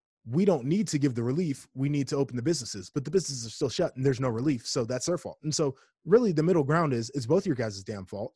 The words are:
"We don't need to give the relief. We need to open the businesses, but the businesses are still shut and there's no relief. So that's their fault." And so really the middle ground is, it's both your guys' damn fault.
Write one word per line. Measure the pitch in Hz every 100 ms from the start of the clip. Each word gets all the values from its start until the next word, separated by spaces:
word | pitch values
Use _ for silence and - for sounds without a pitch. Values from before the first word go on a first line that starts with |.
| _ _ -
"We | 131 196
don't | 165 120
need | 190 202
to | 151
give | 139 120
the |
relief. | 120 139 180 135 -
We | - 139
need | 147 135
to | -
open | 139 120
the |
businesses, | 123 160 113 101 90
but | -
the | 139
businesses | 185 151 135 117
are |
still | - 139
shut | - 170 -
and | 135
there's | 120
no | 131
relief. | 113 139 127 -
So | 143 113
that's | 123 -
their | 175
fault." | - -
And | 156
so | 156 147 135 _ _ -
really | 214 240
the | 156
middle | 160 175
ground | 135 160 156
is, | 120 117 147
it's | 117
both | 170 190
your | 127
guys' | 113 98
damn | 95 104 92
fault. | 101 117